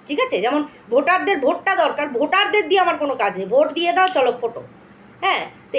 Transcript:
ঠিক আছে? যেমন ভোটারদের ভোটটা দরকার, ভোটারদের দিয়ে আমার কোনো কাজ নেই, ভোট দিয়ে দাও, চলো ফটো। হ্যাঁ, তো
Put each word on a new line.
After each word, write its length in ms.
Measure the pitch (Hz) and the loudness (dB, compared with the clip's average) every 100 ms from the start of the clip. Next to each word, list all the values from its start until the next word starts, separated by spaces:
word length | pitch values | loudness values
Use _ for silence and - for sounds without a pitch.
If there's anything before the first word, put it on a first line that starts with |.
| - | -8
ঠিক 120 | 294 | -4
আছে? 120 | 508 190 | -2 0
যেমন 220 | 220 294 285 - - | 0 -2 -4 -10 -2
ভোটারদের 480 | 240 339 370 - 349 | 0 2 2 2 0
ভোটটা 280 | 262 349 - 381 | 0 0 0 0
দরকার, 220 | 294 262 294 | 0 0 -4
ভোটারদের 560 | 233 294 381 415 415 311 | -2 0 2 2 0 2
দিয়ে 120 | 381 | 2
আমার 180 | 349 302 | 2 0
কোনো 160 | 294 247 | -2 -2
কাজ 100 | 202 185 | -4 -4
নেই, 80 | 190 | 0
ভোট 220 | 254 302 | 2 2
দিয়ে 200 | 294 339 | 0 0
দাও, 160 | 349 370 | 2 2
চলো 240 | 320 254 - | 2 0 0
ফটো। 220 | 247 127 - - - - - - | -4 -8 -16 -20 -20 -20 -20 -6
হ্যাঁ, 220 | 381 269 - - | -2 -2 -6 -14
তো 40 | - | -8